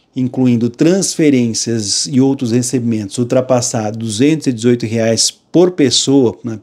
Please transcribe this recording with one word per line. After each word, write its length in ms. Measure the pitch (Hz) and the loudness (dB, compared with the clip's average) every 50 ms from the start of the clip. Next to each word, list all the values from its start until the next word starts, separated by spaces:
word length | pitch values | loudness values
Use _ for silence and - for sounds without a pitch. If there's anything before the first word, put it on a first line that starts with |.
| _ _ _ | _ _ _
incluindo 540 | 131 127 123 - - 131 127 120 113 120 120 | -4 -4 -4 -2 0 2 2 2 2 0 -2
transferências 1400 | 120 - 156 160 185 196 175 - - - 165 147 143 127 120 117 107 - - 117 117 117 107 98 - - - - | 0 2 2 2 2 2 0 -4 -2 2 2 4 4 4 2 0 -2 -4 -4 -4 -4 -4 -2 -4 -4 -4 -4 -2
e 100 | 147 127 | 0 2
outros 300 | 135 135 139 131 131 113 | 2 2 2 0 -2 -2
recebimentos, 680 | 110 123 123 123 - 127 117 117 113 110 104 98 - | 0 0 0 0 -4 -2 -2 -2 -2 -2 -4 -6 -4
ultrapassar 760 | - 123 120 131 127 127 127 131 123 117 - - 117 107 107 110 | -4 -4 -2 0 -2 0 2 0 0 0 -2 -4 -4 -4 -4 -6
duzentos 560 | 113 113 113 107 101 131 147 160 160 - 139 | -6 -8 -6 -2 0 0 0 0 0 -2 -4
e 40 | 127 | -4
dezoito 340 | 110 113 123 123 120 - | 0 0 0 0 0 -2
reais 440 | 110 110 117 110 113 113 110 - - | -4 -2 0 0 0 0 0 -2 -4
por 400 | - _ _ _ - 160 180 180 | -4 _ _ _ 2 2 4 4
pessoa, 680 | 180 - 147 135 120 - - - 135 139 131 110 95 - - | 2 2 0 2 2 0 0 2 4 4 4 2 0 -4 -8
né, 160 | 117 110 107 | -10 -10 -8